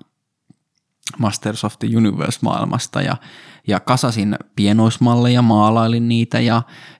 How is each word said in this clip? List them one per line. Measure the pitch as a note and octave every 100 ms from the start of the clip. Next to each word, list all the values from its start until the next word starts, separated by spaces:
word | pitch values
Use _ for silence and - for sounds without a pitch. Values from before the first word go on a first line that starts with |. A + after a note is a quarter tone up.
| _ _ _ _ _ _ _ _ _ _ - -
Masters | G#2+ - - A2+
of | G#2+ -
the | A2+ A2+
Universe-maailmasta | A2 G2+ - - - - - B2+ - -
ja, | F2+ F2+ - - - - -
ja | F#2
kasasin | - B2+ C3 A2+ G2+ - - -
pienoismalleja, | G2+ A2 A2+ - B2 A#2+ B2 B2
maalailin | A#2+ G#2+ G#2+ A2+ A2+ A#2 A#2
niitä | A#2 A#2 A#2
ja, | A#2+ A#2 A#2 - - -